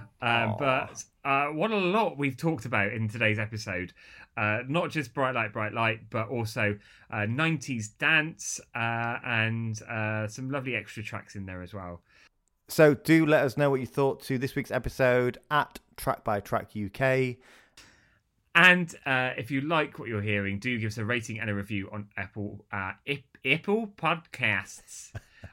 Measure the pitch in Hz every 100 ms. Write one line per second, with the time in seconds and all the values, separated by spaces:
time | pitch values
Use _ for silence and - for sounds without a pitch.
0 | 107 _ 120 117 113 - 139 131 - -
1 | - _ 139 139 143 156 214 208 180 214
2 | 190 139 143 - 165 156 117 113 101 110
3 | 110 117 107 107 104 107 107 90 92 -
4 | - - - - 107 110 127 165 170 160
5 | 117 143 131 123 107 113 107 117 113 110
6 | - 113 110 120 110 123 104 101 - -
7 | - 113 104 123 160 160 - 120 107 -
8 | 143 156 156 - - - - 120 117 117
9 | 117 120 127 113 110 113 113 110 - 113
10 | 107 110 107 131 131 139 127 113 - 117
11 | 101 104 - 101 95 90 90 104 90 87
12 | _ _ _ _ _ _ - - 151 139
13 | - 160 151 151 131 147 143 135 120 -
14 | 139 - - 131 131 147 123 123 113 -
15 | 127 123 123 - - 147 - - - -
16 | 139 - - 104 - 110 - 107 98 -
17 | 135 131 127 120 - - _ - - _
18 | _ _ _ _ _ 170 180 180 170 -
19 | 139 131 127 127 110 139 147 160 143 -
20 | 117 107 104 101 98 101 127 120 107 110
21 | 107 120 113 110 110 101 98 104 95 104
22 | 104 - 95 107 101 101 - 101 95 -
23 | - 139 - - 131 151 - 220 208 -
24 | 160 165 - - 117 98 - - - -
25 | - - - _ -